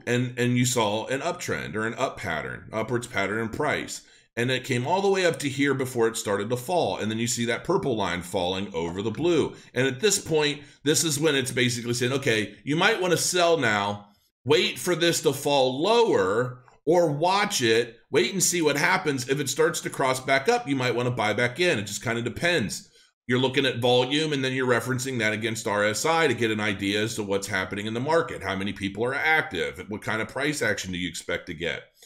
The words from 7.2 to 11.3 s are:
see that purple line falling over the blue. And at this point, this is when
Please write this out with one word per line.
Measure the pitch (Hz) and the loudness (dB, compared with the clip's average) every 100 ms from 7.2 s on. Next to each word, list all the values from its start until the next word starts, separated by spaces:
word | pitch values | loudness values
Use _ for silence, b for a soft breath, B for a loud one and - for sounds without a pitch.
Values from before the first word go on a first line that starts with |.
| 117 | -2
see | 117 117 | -2 -2
that | 117 | -2
purple | - 185 147 113 | 0 0 0 0
line | 92 87 | -2 -2
falling | 87 101 90 95 101 | -4 -2 0 -2 -4
over | - 85 90 | -4 -4 -4
the | 110 | -4
blue. | 107 165 165 90 B B | -2 2 2 0 B B
And | - 135 | -2 -2
at | 127 | 0
this | 214 - | 0 0
point, | - 156 147 143 B B | 0 0 0 -2 B B
this | 139 156 | 0 2
is | 165 139 | 2 0
when | 156 | 2